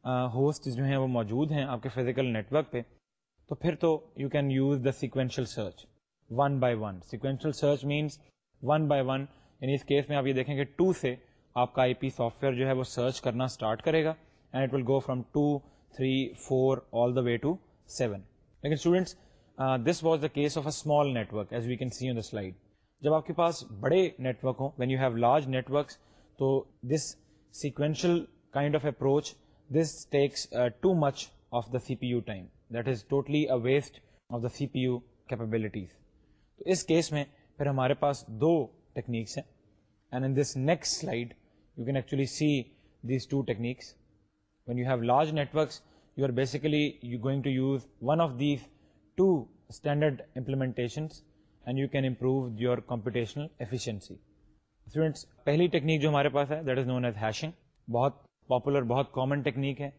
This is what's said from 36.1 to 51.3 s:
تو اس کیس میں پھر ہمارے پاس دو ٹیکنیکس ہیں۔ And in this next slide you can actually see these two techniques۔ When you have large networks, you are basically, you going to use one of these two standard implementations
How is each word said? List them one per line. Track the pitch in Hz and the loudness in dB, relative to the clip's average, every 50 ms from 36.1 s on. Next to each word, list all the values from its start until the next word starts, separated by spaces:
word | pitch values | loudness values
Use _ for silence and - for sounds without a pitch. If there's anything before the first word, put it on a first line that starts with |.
| _ _ _ _ _ _ _ _ _ | _ _ _ _ _ _ _ _ _
تو | _ - | _ -2
اس | 165 185 175 - | 0 0 0 2
کیس | - 160 170 160 - | 2 2 2 2 0
میں | 151 147 143 - _ _ _ _ _ | -2 -4 -4 -6 _ _ _ _ _
پھر | - 147 | -4 -2
ہمارے | 139 139 135 127 127 117 | 0 0 2 2 2 2
پاس | - - 143 139 - - | 2 2 0 0 -2 -8
دو | - 113 107 139 160 170 160 127 - _ _ _ _ _ | -12 -4 0 2 4 4 2 0 -4 _ _ _ _ _
ٹیکنیکس | 135 - - 120 113 110 - - | -8 -6 -4 -4 -4 -4 -6 -8
ہیں۔ | 143 - _ _ _ _ _ _ _ _ _ _ _ _ _ 123 | -10 -10 _ _ _ _ _ _ _ _ _ _ _ _ _ -6
And | 127 131 | -4 -2
in | 135 | 0
this | 135 139 143 - - 135 131 | 2 0 0 0 -2 -2 2
next | 151 175 - - - - - 160 | 2 2 0 0 -6 -4 -4 -4
slide | - - 117 120 120 - _ _ _ _ _ _ _ _ - | -4 -4 -4 -4 -6 -12 _ _ _ _ _ _ _ _ -8
you | 120 | -4
can | 123 139 | -2 -2
actually | 135 120 - 147 135 139 | -2 -2 -2 -2 -2 -2
see | 123 - - 156 151 143 135 117 - _ _ _ _ _ _ - 113 | -2 -2 0 2 2 2 0 -2 -6 _ _ _ _ _ _ -4 -2
these | 131 127 - - 139 | -2 -2 -2 -2 -4
two | 139 127 - | -2 -2 -2
techniques۔ | 117 98 117 120 - - - - - _ _ _ _ _ _ _ _ _ _ _ _ _ _ - | -4 -4 -4 -6 -6 -8 -14 -20 -20 _ _ _ _ _ _ _ _ _ _ _ _ _ _ -6
When | 120 127 | -4 -4
you | 123 131 | 0 0
have | 131 120 113 120 123 | 0 0 2 4 4
large | 139 160 156 156 | 4 4 2 0
networks, | 151 139 127 - 151 156 - - - _ _ _ _ _ _ _ - | -2 -4 -2 0 0 0 0 -4 -16 _ _ _ _ _ _ _ -2
you | 139 135 | -2 0
are | 120 127 | 2 0
basically, | 135 127 - 139 143 151 151 151 147 143 - - - 120 | 0 0 -2 -2 0 2 2 2 2 0 -2 -8 -10 -8
you | 120 120 107 135 | -6 -4 -2 -2
going | 135 139 120 | -2 0 0
to | 139 131 131 131 | 0 0 0 0
use | 135 139 131 - - _ _ 113 123 | 0 0 -2 -4 -10 _ _ -2 0
one | 151 165 170 | 2 2 2
of | 151 127 | 0 0
these | 120 139 147 143 120 - - _ _ _ _ _ _ _ _ _ - | 0 0 0 0 0 -4 -16 _ _ _ _ _ _ _ _ _ 4
two | 185 196 180 147 110 - - _ _ _ - - | 6 6 6 4 0 -6 -16 _ _ _ -20 -6
standard | - 151 143 147 151 151 135 127 - _ _ 127 | -2 0 2 4 2 2 2 -2 -10 _ _ -8
implementations | 127 139 135 135 131 127 117 - 123 120 - 147 156 156 - - _ _ | -4 -2 -2 0 0 -2 -2 -2 -4 -4 -4 -6 -8 -8 -10 -16 _ _